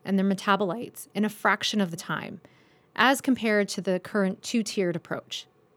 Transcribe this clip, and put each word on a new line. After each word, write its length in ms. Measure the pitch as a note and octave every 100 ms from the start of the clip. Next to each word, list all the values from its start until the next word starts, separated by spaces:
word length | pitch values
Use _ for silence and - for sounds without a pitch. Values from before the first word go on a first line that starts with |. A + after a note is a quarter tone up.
and 140 | - G3
their 80 | G3
metabolites 840 | F#3+ - G3 G3+ A3+ - - -
in 120 | G3 G#3
a 40 |
fraction 500 | G#3 G#3+ G3+ - G#3+
of 120 | F#3
the 60 | E3
time, 440 | - D#3 - - - _ _ _ _ -
as 260 | A#3+ C4+
compared 480 | - B3 A3 G#3 G3+
to 120 | -
the 180 | F#3 F3+
current 420 | - G#3+ F#3+ -
two-tiered 540 | - A#3+ G#3 - F3+ E3+
approach. 500 | - - - - - _ _